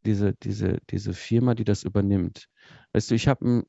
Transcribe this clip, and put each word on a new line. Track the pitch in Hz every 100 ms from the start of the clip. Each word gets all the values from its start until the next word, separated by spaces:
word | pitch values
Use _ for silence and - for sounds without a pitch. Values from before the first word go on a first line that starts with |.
diese, | 110 101 101
diese, | - 101 104 92 - -
diese | 101 101
Firma, | 90 - 117 123
die | 113
das | 104 101
übernimmt. | - 101 98 98 85 - - _ - - _
Weißt | 107 -
du, |
ich | 117 143
hab | 135
m-, | 123 120